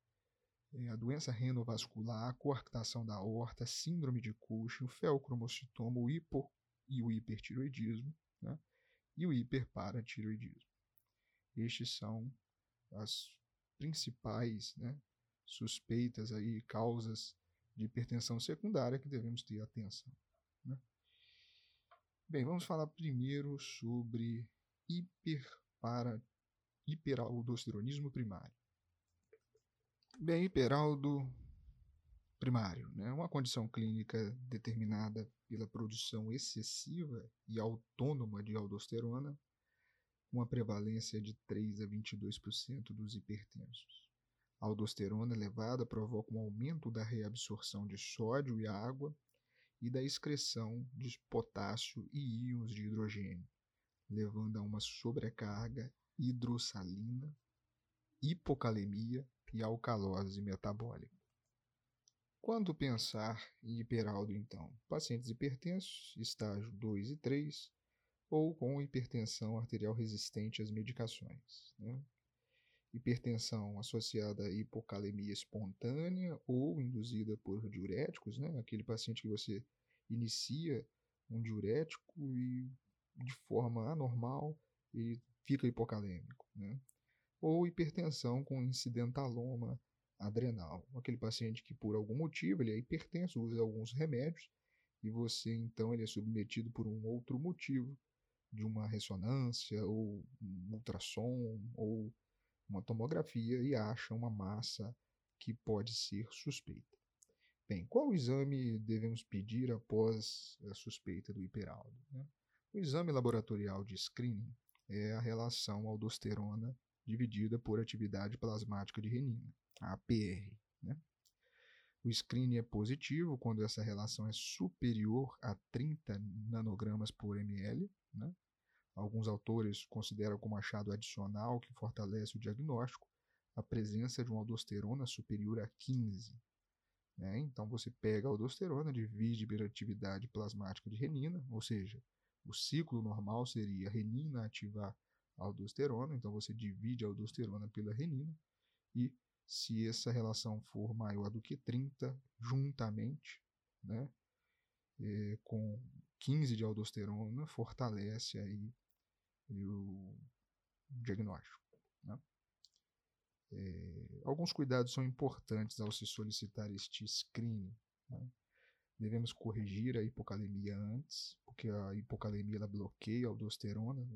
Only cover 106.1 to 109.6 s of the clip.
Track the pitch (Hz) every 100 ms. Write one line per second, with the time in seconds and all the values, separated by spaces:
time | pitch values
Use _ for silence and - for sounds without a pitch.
106.1 | 101 113 - 151 - - - - _ _
107.1 | _ - _ _ _ - 98 98 240 294
108.1 | 185 120 135 139 135 123 110 107 110 113
109.1 | 117 - 98 104 113